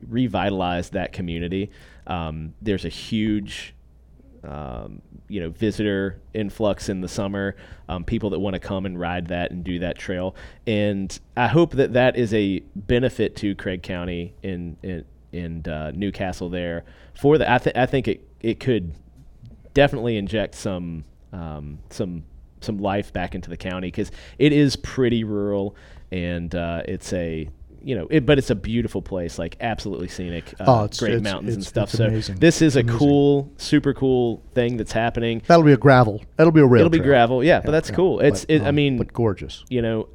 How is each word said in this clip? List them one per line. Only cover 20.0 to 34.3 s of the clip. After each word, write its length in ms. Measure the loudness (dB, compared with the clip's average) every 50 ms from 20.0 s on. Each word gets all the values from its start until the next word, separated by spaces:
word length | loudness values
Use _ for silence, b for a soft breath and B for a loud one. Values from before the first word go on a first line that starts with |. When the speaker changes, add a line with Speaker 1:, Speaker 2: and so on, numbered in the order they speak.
| -2 -2 -2
Speaker 1:
inject 380 | -2 -2 -2 -2 -2 -2 -4 -6
some, 500 | -8 -6 -6 -6 -6 -6 -8 -10 -10 -12 -16 -20 _ -20 -16
um, 460 | -14 -12 -10 -10 -10 -12 -12 -12 -14 -16 -16 -12
some, 320 | -8 -6 -6 -6 -6 -10 -12 -16 -20 -20 -20 -20 -20 -10
some 180 | -8 -6 -6 -4
life 340 | -2 -2 -2 -2 -4 -6
back 220 | -6 -6 -6 -6 -6
into 160 | -10 -10 -10
the 60 | -12
county, 340 | -10 -8 -8 -8 -6 -6 -6
'cause 200 | -4 -4 -6 -6 b b b b b 4
it 140 | 4 6
is 240 | 6 6 4 4 2
pretty 480 | -2 -6 -6 -2 0 2 2 2 0 -2
rural, 520 | -2 -4 -4 -2 -2 -2 -2 -4 -4 -8 b b b b b b -10
and, 440 | -8 -6 -4 -4 -4 -6 -6 -6 -4
uh, 280 | -4 -4 -4 -4 -6 -6
it's 260 | -6 -8 -8 -8 -6
a, 360 | -6 -4 -4 -4 -4 -6 -8 -10 -12 -16 -20 -20 -20 -12 -8
you 100 | -6 -6
know, 120 | -6 -4 0
it, 140 | 0 2 4
but 120 | 4 4 4
it's 120 | 4 0
a 40 | -2
beautiful 480 | -4 -4 -2 -2 -2 -2 -4 -6 -8
place, 360 | -8 -6 -8 -6 -6 -8 -8 -8
like, 180 | -10 -10 -8 -8
absolutely 480 | -6 -6 -6 -6 -6 -8 -8 -8 -8 -10
scenic, 460 | -10 -10 -10 -8 -8 -10 -10 -12 -14 -2
uh, 60 | 2
Speaker 2:
Oh, 180 | 4 4 4 2
it's, 140 | -2 -4 -4
Speaker 1:
great 160 | -2 0 0
Speaker 2:
it's, 80 | 0
Speaker 1:
mountains 320 | -2 -4 -4 -6 -6 -6 -6
and 80 | -6
Speaker 2:
it's, 60 | -8 -6
Speaker 1:
stuff. 220 | -4 -4 -2 -2
Speaker 2:
it's 80 | 0 0
Speaker 1:
So 80 | 2
Speaker 2:
amazing. 300 | 2 0 -2 -4 -6 0
Speaker 1:
this 260 | 4 4 4 6 6
is 120 | 4 4 4
a 40 | 4
Speaker 2:
Amazing. 180 | 2 2 2 2
Speaker 1:
cool, 540 | 4 4 6 6 6 4 4 2 0 -4 -10 -12
super 340 | -2 2 2 2 4 2
cool 500 | 0 0 2 2 2 2 2 0